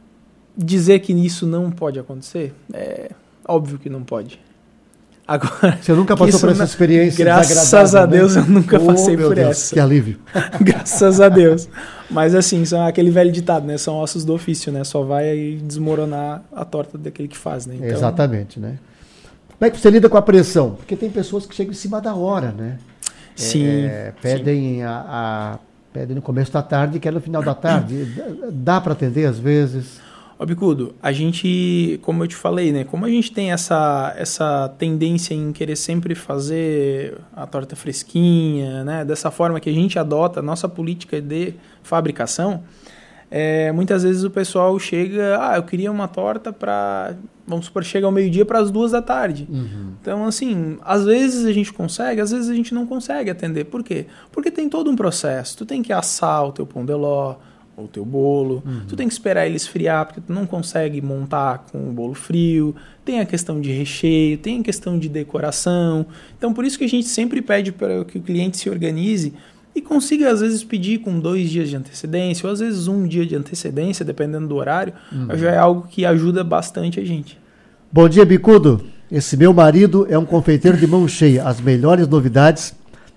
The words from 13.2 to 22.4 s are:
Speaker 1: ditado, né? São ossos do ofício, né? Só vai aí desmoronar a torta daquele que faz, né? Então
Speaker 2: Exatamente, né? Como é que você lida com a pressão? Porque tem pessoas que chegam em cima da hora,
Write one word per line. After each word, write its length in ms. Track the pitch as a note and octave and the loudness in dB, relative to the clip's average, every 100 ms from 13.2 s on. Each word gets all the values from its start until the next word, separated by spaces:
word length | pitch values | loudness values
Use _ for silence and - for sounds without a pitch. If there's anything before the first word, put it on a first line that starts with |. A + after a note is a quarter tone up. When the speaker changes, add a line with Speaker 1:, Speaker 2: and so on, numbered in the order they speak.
| F3 | 4
Speaker 1:
ditado, 360 | E3+ F3 D#3+ C#3+ | 2 -2 -2 -2
né? 100 | D3 | -6
São 180 | - D#3 | -4 -4
ossos 280 | D#3 E3+ | -4 -4
do 80 | D#3+ | -4
ofício, 400 | E3 E3+ D#3+ - | -4 -4 -6 -6
né? 100 | C#3 | -8
Só 180 | C#3 D3 | -6 -4
vai 260 | C3+ C#3+ D3+ | -2 -2 -2
aí 280 | D3+ D3+ D3+ | -2 -4 -8
desmoronar 840 | D3+ D3+ D#3 D#3 D3+ C#3+ D3 D3 - | -8 -4 -2 -2 -2 -4 -8 -10 -14
a 140 | C#4 | -14
torta 320 | E3+ D3+ C#3+ D3+ | -8 -8 -8 -10
daquele 320 | D3+ - C#3+ | -14 -12 -14
que 80 | - | -12
faz, 300 | D#3+ C#3+ B2 | -10 -10 -10
né? 80 | B2+ | -10
Então 120 | B2 | -6
Speaker 2:
Exatamente, 680 | G#2+ A#2+ E3+ D3 A2 G2+ - | -2 -2 0 0 -2 -6 -12
né? 200 | G#2+ C3+ - _ _ _ - _ _ - | -12 -12 -16 _ _ _ -20 _ _ -2
Como 100 | A3+ | 0
é 20 | |
que 80 | A3+ | 4
você 120 | G#3+ | 6
lida 180 | G#3+ G#3+ | 8 8
com 80 | G#3+ | 6
a 60 | |
pressão? 480 | G3+ F#3+ D#3 F3 B2+ G2 | 6 6 6 2 0 -2
Porque 200 | - G3 | -10 -8
tem 140 | A3 | -6
pessoas 340 | G3+ F#3 G3+ | -6 -6 -6
que 100 | G3+ | -8
chegam 180 | - G3 | -8 -8
em 40 | G3 | -8
cima 240 | G3+ G#3+ | -8 -6
da 140 | A3 | -6
hora, 360 | G3 F3+ G3 | -4 -4 -2